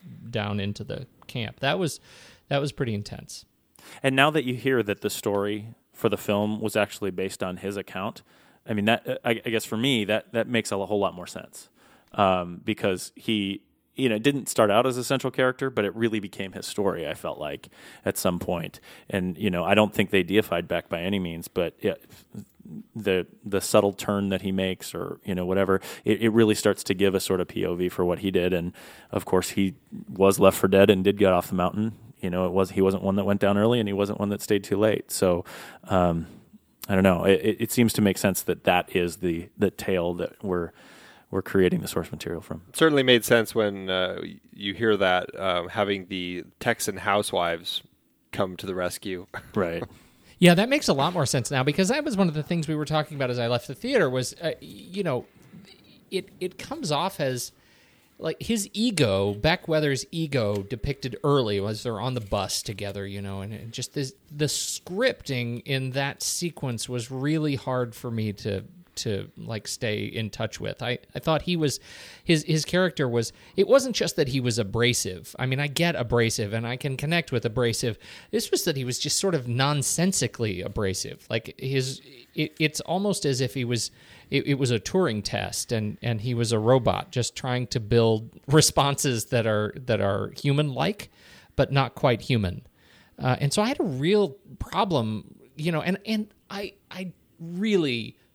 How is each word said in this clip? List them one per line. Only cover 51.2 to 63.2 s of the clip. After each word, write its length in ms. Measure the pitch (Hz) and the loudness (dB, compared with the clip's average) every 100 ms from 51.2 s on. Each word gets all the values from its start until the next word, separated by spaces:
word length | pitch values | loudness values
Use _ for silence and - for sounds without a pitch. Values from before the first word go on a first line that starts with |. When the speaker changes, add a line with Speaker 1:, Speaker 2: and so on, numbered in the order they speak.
| 135 | -2
Speaker 1:
sense 260 | 135 - | -2 -2
now, 120 | 135 | -2
because 260 | 135 143 190 | -2 0 0
that 160 | 285 302 | 0 -2
was 100 | 196 | 0
one 140 | 180 | 0
of 40 | |
the 100 | 151 | 0
things 220 | - 170 151 | -4 -4 -2
we 100 | 151 | -4
were 100 | 147 | -2
talking 320 | 156 147 143 | -2 -2 -4
about 120 | 127 | -2
as 80 | 123 | -2
I 80 | 117 | 0
left 200 | 123 - | -2 -4
the 80 | 131 | -8
theater 340 | 247 269 143 | 0 2 2
was, 240 | 127 123 - | 2 -4 -4
uh, 120 | 165 - | -6 -6
you 420 | - - - 190 | -12 -18 -12 -4
know, 220 | 170 127 - _ - - - - _ - - | -2 -2 -4 _ -20 -20 -20 -20 _ -20 -8
it, 200 | 185 - - | -8 -8 -10
it 180 | 127 - | -10 -10
comes 360 | - 311 202 | -10 -6 -2
off 260 | 147 180 - | -2 -2 -2
as, 320 | 135 123 - _ _ _ _ _ _ - | -2 -2 -6 _ _ _ _ _ _ -10
like, 220 | 160 - | -8 -6
his 280 | - 226 196 | -2 -2 -2
ego, 640 | 202 240 190 117 95 101 | -2 0 4 4 4 2
Beck 340 | 101 151 180 - | 2 2 0 2
Weathers' 380 | 156 151 131 - | 2 2 0 -4
ego 520 | 165 156 135 104 104 | -6 -2 0 0 0
depicted 540 | 98 131 143 135 131 123 147 | -4 -6 -6 -4 -6 -4 2
early 340 | 143 110 101 | 2 2 0
was 240 | 101 110 | -2 -4
they're 160 | 123 104 | -4 -4
on 140 | 123 | -4
the 80 | 123 | -4
bus 420 | 98 104 92 - | -2 -2 -2 -4
together, 420 | - 98 101 98 98 | -6 -8 -8 -6 -8
you 160 | 101 | -8